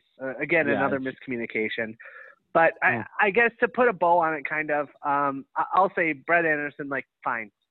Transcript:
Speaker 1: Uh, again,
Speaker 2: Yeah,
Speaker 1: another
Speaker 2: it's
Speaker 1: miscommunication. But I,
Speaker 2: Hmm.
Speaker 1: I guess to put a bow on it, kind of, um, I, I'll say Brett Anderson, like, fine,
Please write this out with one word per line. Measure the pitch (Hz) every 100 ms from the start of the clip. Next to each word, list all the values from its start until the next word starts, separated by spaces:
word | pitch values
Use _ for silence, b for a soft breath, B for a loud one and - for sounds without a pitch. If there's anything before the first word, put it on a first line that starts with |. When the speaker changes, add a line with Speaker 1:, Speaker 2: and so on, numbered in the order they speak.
| _ -
Speaker 1:
Uh, | 131 120
again, | 147 165 143
Speaker 2:
Yeah, | 135
Speaker 1:
another | 135 135
Speaker 2:
it's | 131 127
Speaker 1:
miscommunication. | - 120 113 113 107 - 110 110 B B B B _
But | 165 165 -
I, | 175 120
Speaker 2:
Hmm. | - -
Speaker 1:
I | 208
guess | 214 233 -
to | 233
put | - 240
a |
bow | 180 175 175
on | 160 151
it, | 135
kind | 156 156
of, | 147 139 -
um, | 147 143 143 135 - -
I, | 151
I'll | 175 190 190
say | 165
Brett | 139 127 226 165
Anderson, | 147 147 - 143
like, | 135 - _
fine, | 139 117 107 _ _